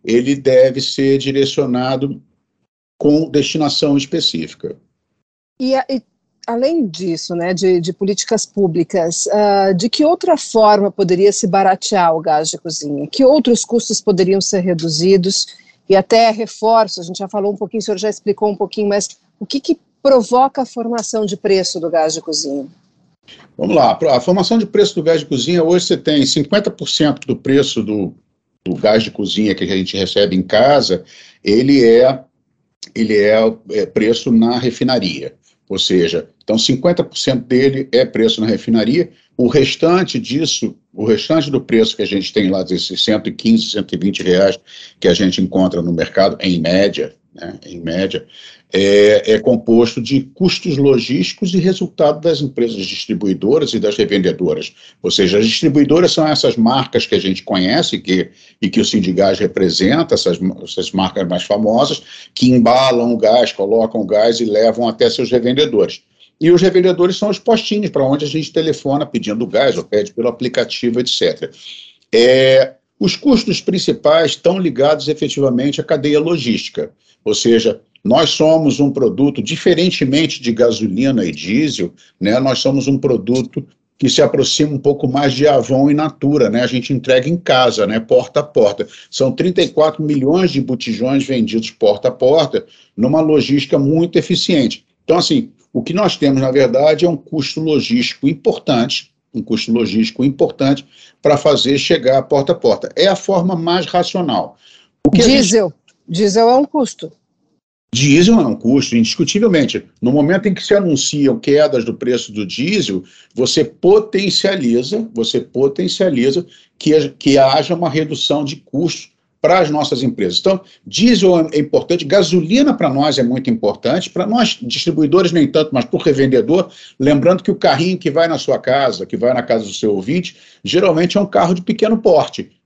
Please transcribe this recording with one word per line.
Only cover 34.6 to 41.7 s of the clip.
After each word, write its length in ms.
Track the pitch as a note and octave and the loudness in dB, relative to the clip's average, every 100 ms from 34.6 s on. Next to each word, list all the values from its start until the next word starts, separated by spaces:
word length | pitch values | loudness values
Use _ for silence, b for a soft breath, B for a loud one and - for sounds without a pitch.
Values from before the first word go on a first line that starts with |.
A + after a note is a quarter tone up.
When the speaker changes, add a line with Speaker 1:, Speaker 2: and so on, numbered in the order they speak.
| B2 - B2 B2+ F#2 D2+ C2+ _ _ _ _ | -4 -2 -2 -2 -4 -8 -12 _ _ _ _
Speaker 1:
Ou 120 | F#2+ | -6
seja, 480 | - F#2 E2 E2 - _ | 0 0 0 -2 -8 _
então 140 | - A2 | -4 -2
cinquenta 460 | - C3 F3 F3 | 0 0 0 0
por 140 | - - | -4 -4
cento 280 | - B2 A2+ | -4 -4 -2
dele 420 | B2+ C3+ C3+ C3 | 2 2 0 -2
é 120 | A#2 | 0
preço 380 | B2+ - A2+ A2 | 0 0 0 0
na 60 | A2 | -2
refinaria, 640 | G2 - A2+ G#2+ D#3 E3 b b - | -2 0 0 2 0 -2 b b -2
o 100 | B2 | 2
restante 720 | C#3+ C3+ - E3 F3+ F3+ B2 | 2 0 0 2 2 0 -6
disso, 560 | - C#3 D#3+ - A2+ - _ | -4 -4 -2 -4 -6 -8 _
o 140 | - G#2+ | -6 0
restante 460 | G#2+ - D#3+ C#3+ | 0 2 -2 0
do 100 | C3+ | -4
preço 340 | - | 0